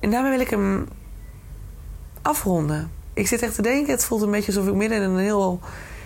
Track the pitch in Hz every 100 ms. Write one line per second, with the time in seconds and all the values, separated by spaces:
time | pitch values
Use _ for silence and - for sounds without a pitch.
0 | 208 233 262 262 254 214 196 196 - -
1 | - - - - - - - - - -
2 | - - - 302 - 175 151 151 160 -
3 | - - 190 233 233 214 220 269 294 262
4 | - 226 208 208 208 196 196 196 214 220
5 | 196 185 196 208 190 180 - - - -